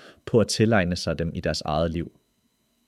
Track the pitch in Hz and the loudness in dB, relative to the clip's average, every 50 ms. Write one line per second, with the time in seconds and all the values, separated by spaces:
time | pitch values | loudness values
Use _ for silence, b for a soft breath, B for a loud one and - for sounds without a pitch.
0 | B B B B B - - 117 101 - - - 110 110 117 101 90 87 87 - | B B B B B 2 2 2 4 2 2 2 2 4 4 2 2 2 -2 -4
1 | - 87 80 76 85 80 - 87 80 82 78 - - - 76 78 85 87 80 85 | -2 -4 -4 -2 -4 -4 -4 -4 -4 -4 -4 -4 -4 -2 -2 0 0 0 -2 -4
2 | 78 - _ _ _ _ _ _ _ _ _ _ _ _ _ _ _ | -6 -8 _ _ _ _ _ _ _ _ _ _ _ _ _ _ _